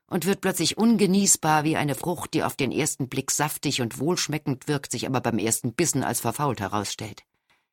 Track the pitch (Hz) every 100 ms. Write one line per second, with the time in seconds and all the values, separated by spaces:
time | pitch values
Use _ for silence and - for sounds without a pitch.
0 | _ 185 175 190 190 185 160 - 226 220
1 | 196 196 196 - 156 156 151 113 143 131
2 | 170 175 - 151 95 - 127 80 156 -
3 | 135 139 - - 147 - 147 131 113 -
4 | 143 180 - 147 - 127 - 143 - 123
5 | - 127 117 110 110 113 123 - 160 135
6 | 98 117 117 - 147 110 98 104 98 -
7 | 110 107 _ _ _ _ _